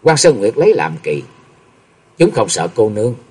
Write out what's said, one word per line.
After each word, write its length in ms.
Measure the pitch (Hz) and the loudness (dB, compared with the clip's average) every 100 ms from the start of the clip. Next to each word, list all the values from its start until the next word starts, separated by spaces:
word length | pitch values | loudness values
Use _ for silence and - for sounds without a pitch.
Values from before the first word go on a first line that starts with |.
Quan 140 | 156 156 | 0 2
Sơn 220 | 170 127 | 2 2
Nguyệt 200 | 101 117 | 0 2
lấy 160 | 185 | 2
làm 220 | 202 80 80 | 2 -2 -6
kỳ: 200 | - 73 65 _ _ _ _ _ _ _ _ _ | -8 -8 -8 _ _ _ _ _ _ _ _ _
"Chúng 120 | 165 | 0
không 180 | 143 101 | 0 -4
sợ 200 | - 85 | -4 -6
cô 160 | - 107 | -2 -2
nương 240 | 104 117 120 - | 0 -6 -6 -14